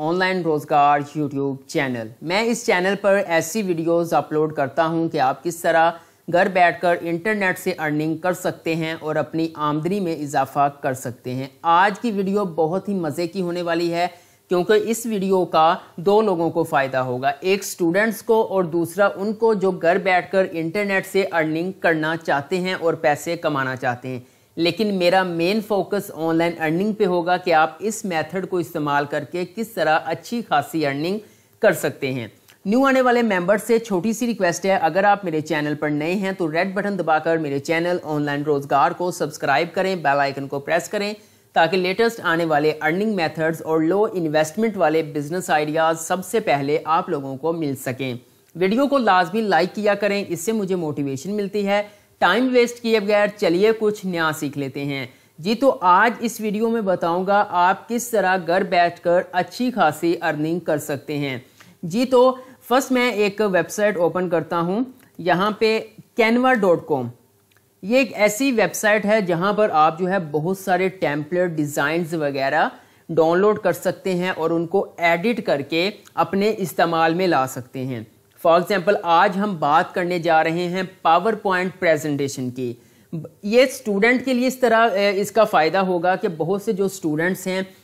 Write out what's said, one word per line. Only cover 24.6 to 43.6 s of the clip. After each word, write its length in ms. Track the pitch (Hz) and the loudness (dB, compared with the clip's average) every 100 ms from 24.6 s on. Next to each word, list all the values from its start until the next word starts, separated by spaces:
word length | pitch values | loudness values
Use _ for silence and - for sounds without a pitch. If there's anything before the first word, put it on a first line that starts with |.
| 170 170 214 190 | -2 0 -2 2
मेरा 280 | 175 190 | 4 4
मेन 360 | 185 170 170 220 | 2 0 0 0
फोकस 480 | 214 202 170 202 196 - | 0 -2 -2 -4 -6 -4
ऑनलाइन 380 | 165 165 170 165 | 0 2 0 0
अर्निंग 380 | 156 165 214 208 | -2 0 -2 0
पे 100 | 196 | 0
होगा 300 | 175 170 180 | 0 0 0
कि 140 | 175 | 2
आप 260 | 156 160 - | 4 2 0
इस 240 | 202 220 202 | -6 -6 -4
मेथड 400 | 160 151 190 185 | -4 -2 -6 -4
को 140 | 185 | -4
इस्तेमाल 460 | 160 165 147 143 147 | -4 -4 -2 0 0
करके 380 | 151 135 175 180 | -4 -6 -6 -6
किस 300 | - 226 190 | -6 -8 -2
तरह 200 | 156 156 | 2 2
अच्छी 460 | 160 165 - 233 | 0 -6 -6 -8
खासी 420 | - 151 135 165 | -2 -2 0 -2
अर्निंग 360 | 143 139 165 208 - _ _ _ | -2 -2 -4 -4 -8 _ _ _
कर 120 | 214 | 2
सकते 340 | 156 156 - 135 | 2 -2 -4 -4
हैं। 240 | 131 107 - _ _ 190 | -4 -8 -14 _ _ -2
न्यू 160 | 240 269 | 2 4
आने 160 | 262 | 4
वाले 200 | 254 240 | 4 4
मेंबर 360 | 233 185 175 214 | 2 2 2 0
से 200 | 214 226 | 2 0
छोटी 340 | 226 185 208 | 0 -2 -2
सी 120 | 220 240 | -2 -4
रिक्वेस्ट 400 | 196 175 165 190 | 0 -2 0 0
है, 120 | 190 | 2
अगर 260 | 165 170 202 | 2 2 2
आप 200 | 196 175 | 2 0
मेरे 160 | 156 | -4
चैनल 340 | 151 156 147 147 | -2 -2 -2 -2
पर 140 | 151 | -2
नए 240 | 147 156 | -2 -2
हैं 200 | 190 190 190 | -2 -2 -2
तो 120 | 165 | -2
रेड 260 | 160 190 190 | -2 -2 -2
बटन 220 | 202 190 | -4 -2
दबाकर 400 | 160 156 165 165 | 0 0 2 -2
मेरे 220 | 151 139 | -2 -4
चैनल 400 | 165 165 175 180 151 | -2 -2 0 -2 -4
ऑनलाइन 380 | 147 147 143 | -4 -2 -2
रोजगार 500 | 147 143 139 143 160 | 0 -2 2 2 2
को 180 | 170 180 | 0 -6
सब्सक्राइब 600 | 170 151 - 147 139 175 196 | -4 -6 -4 0 0 0 -2
करें, 260 | 185 190 | -2 -2
बेल 140 | 147 143 | 0 0
आइकन 300 | 139 135 139 | 0 -4 -8
को 120 | 143 | -8
प्रेस 280 | 143 170 170 | -2 -2 -2
करें, 280 | 208 202 208 - _ _ 185 | -4 -6 -8 -16 _ _ 0
ताकि 220 | 165 185 | 2 2
लेटेस्ट 440 | 180 185 226 226 | 0 0 0 0
आने 240 | 175 165 165 | -2 0 2
वाले 260 | 147 156 | 2 2
अर्निंग 420 | 151 156 175 220 196 | 0 -2 0 -2 0
मेथड्स 460 | 156 160 160 160 | -2 -2 -2 -2